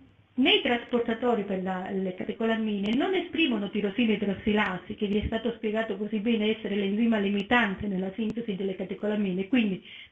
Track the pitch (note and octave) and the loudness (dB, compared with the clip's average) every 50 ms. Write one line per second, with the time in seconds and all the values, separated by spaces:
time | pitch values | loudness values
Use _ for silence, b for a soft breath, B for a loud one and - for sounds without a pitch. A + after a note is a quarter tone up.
0 | - - _ _ _ _ - B3 C4 F4 G#4 - - C4 A#3+ A#3+ - - A#3+ A#3 | -20 -20 _ _ _ _ 0 2 4 6 4 4 4 2 0 0 0 0 0 0
1 | A#3 A#3+ A3 A3+ B3+ A#3+ A#3 G3+ G3 G3 F#3+ F#3+ F#3 F#3+ F#3 F#3 F#3 F#3+ G3 F#3+ | 2 2 0 0 2 2 2 2 2 0 -2 -2 -2 -2 -4 -4 -4 -4 -2 -2
2 | F#3+ F#3 F#3 - - - G3 - A3+ A3+ A3+ A3 A3 G#3+ G#3 G3 G3 G#3+ A#3+ C#4 | -2 -2 -4 -6 -6 -6 -4 -2 0 0 0 0 0 0 0 0 0 0 2 2
3 | F4 G4 F#4 F4+ E4+ - - D#4+ E4 C4 A#3 G3+ G3+ G3 - G#3 G3 G3+ G3 - | 2 2 2 0 -2 -2 0 2 2 2 2 0 -2 -2 -2 0 -2 0 0 2
4 | A#3+ G#3+ G#3 G3 G#3 G3+ F#3+ - - A3 G#3 G#3+ G#3 F#3+ F#3 F3 - - - - | 2 2 2 2 2 -2 -2 -2 0 2 2 2 2 0 -2 -6 -6 -8 -8 -4
5 | G#3+ G3 G#3 G#3+ G#3 - A3+ A3 - A#3+ A#3 - - G#3+ G#3 A3 A3 A3 G3 G3 | -2 0 0 0 0 0 -2 -2 -2 -4 -4 -2 -2 -2 0 0 -2 -2 -4 -4
6 | G#3 G#3 A3 G#3 G3 A#3+ A#3 G#3+ G#3 G#3+ A3 A3 - - G3+ G3+ G3 G3 G3 G#3+ | -4 -2 -2 -2 0 2 2 2 2 2 0 0 -2 -2 -2 0 0 0 2 2
7 | A#3 A3+ A3+ G#3 G3 G3 G3+ G3+ G3 - B3 A#3+ A3+ G3+ F#3+ - G#3 G#3 F#3+ F3+ | 2 4 4 2 2 2 0 0 0 2 2 2 4 2 0 -2 -4 -4 -2 -2
8 | F#3+ G3 - - A3 G#3+ A3+ A#3 A3+ - F#3+ F3+ F#3+ F#3+ F#3 - F#3+ F3+ G3 - | -2 -4 -4 -4 -4 -4 -4 -4 -4 -4 -4 -4 -2 -4 -4 -4 -6 -6 -6 -4
9 | G#3+ G#3 G#3 G#3 G3+ F#3+ F3+ F#3 G3 - C4+ B3 A3 G#3 F3+ - B B B B | -2 -2 0 0 0 0 0 -2 -2 0 2 2 2 2 0 -2 B B B B
10 | B B | B B